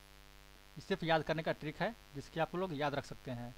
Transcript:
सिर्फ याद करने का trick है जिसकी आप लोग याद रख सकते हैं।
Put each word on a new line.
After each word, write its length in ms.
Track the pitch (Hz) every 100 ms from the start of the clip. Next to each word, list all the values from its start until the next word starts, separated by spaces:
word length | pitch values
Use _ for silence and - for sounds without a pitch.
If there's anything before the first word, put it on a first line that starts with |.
| - - - - - - - -
सिर्फ 240 | - 190
याद 180 | 160 160
करने 200 | 151 160
का 100 | 165
trick 240 | 151 147 151
है 180 | 185 233 -
जिसकी 260 | - - 147
आप 140 | 156
लोग 220 | 175 190 143
याद 160 | 147
रख 100 | 139
सकते 260 | - 131 -
हैं। 240 | 120 120